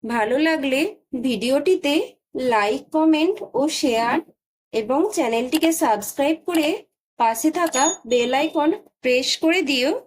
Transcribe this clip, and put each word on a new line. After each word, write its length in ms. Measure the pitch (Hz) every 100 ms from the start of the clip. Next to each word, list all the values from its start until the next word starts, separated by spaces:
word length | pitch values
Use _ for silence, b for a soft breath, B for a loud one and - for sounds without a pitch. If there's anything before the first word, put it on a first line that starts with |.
ভালো 320 | 226 233 214 262
লাগলে 400 | 320 311 269 262 349 - _ 262 247
ভিডিওটিতে 680 | 220 240 277 285 370 285 302 508 _ _ - 254
লাইক, 300 | 220 208 269 -
কমেন্ট 460 | 311 320 311 330 - -
ও 80 | 240 294
শেয়ার 480 | - 277 226 233 285 - _ _ _ _
এবং 260 | 220 214 269 403
চ্যানেলটিকে 580 | 359 254 233 254 311 320
সাবস্ক্রাইব 640 | 320 247 208 208 - 285 320 -
করে 220 | 339 302 392 - _ _ _
পাশে 300 | 233 233 311
থাকা 320 | 311 330 269 302 370 226
বেল 260 | 247 240
আইকন 360 | 262 311 320 294 415 - _
প্রেস 300 | - 254 262 -
করে 220 | 320 349
দিও 280 | 277 269 254 453